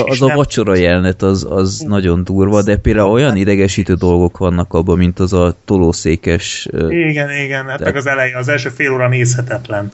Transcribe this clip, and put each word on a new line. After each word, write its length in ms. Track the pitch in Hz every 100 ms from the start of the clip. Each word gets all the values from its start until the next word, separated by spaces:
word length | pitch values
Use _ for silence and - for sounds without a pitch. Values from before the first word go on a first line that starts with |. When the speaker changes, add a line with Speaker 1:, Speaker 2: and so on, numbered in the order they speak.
Speaker 1:
és 60 | 123
Speaker 2:
az 100 | 127
a 40 | 135
Speaker 1:
nem 100 | 147
Speaker 2:
vacsora 380 | 139 - 104
jelenet, 480 | 92 87 90 92 90
az, 240 | 95 98 -
az 300 | 92 95 104
Speaker 1:
Hú. 80 | 104
Speaker 2:
nagyon 360 | 101 92 85
durva, 380 | 90 95 98 104
de 140 | 101 101
például 340 | - 107 98
olyan 260 | 117 143 98
idegesítő 580 | 98 98 95 104 92
dolgok 440 | 87 90 87 87 -
vannak 340 | 92 87 90
abban, 220 | 87 90 87
mint 200 | 90 90
az 140 | 92
a 220 | 92 87 -
tolószékes, 1040 | - 98 82 - 80 82 92 85 - - -
ö, 200 | - 82
Speaker 1:
Igen, 400 | 170 160 147 143
igen, 360 | 143 139 135 135
hát 100 | 143
Speaker 2:
de 60 |
Speaker 1:
meg 120 | 156 143
az 100 | 135
eleje, 320 | 135 127 127
az 100 | 127
első 200 | 143 131
fél 240 | 123 143
óra 160 | 127 123
nézhetetlen. 800 | 127 117 - 120 107 - 104 104